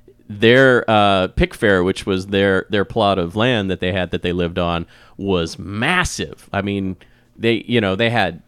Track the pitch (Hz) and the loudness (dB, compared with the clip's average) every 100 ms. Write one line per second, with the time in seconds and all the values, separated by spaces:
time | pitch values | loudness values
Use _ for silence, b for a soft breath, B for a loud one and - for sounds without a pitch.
0 | b _ - 101 113 123 135 123 - 110 | b _ -16 2 6 6 6 4 2 2
1 | 101 98 92 - 175 - 110 95 90 95 | 4 2 0 0 -2 0 2 2 2 -2
2 | - 95 95 98 98 95 - 104 95 117 | -2 -4 -2 0 2 2 0 -2 -2 0
3 | 101 95 85 101 120 120 95 90 92 95 | 0 0 -2 -2 0 0 -2 -4 -4 -4
4 | 87 90 90 90 85 92 87 85 82 b | -4 -4 -4 -2 -2 -2 -2 -4 -6 b
5 | b b 98 92 82 - 92 104 131 180 | b b -2 -2 -2 -8 -10 -6 -2 -2
6 | 170 - 85 - - 98 101 101 95 92 | -2 -6 -10 -12 -10 -6 -4 -4 -4 -8
7 | b b b - 110 113 - 120 101 95 | b b b -6 -2 -2 0 0 0 0
8 | 117 117 92 82 | 0 0 -2 -4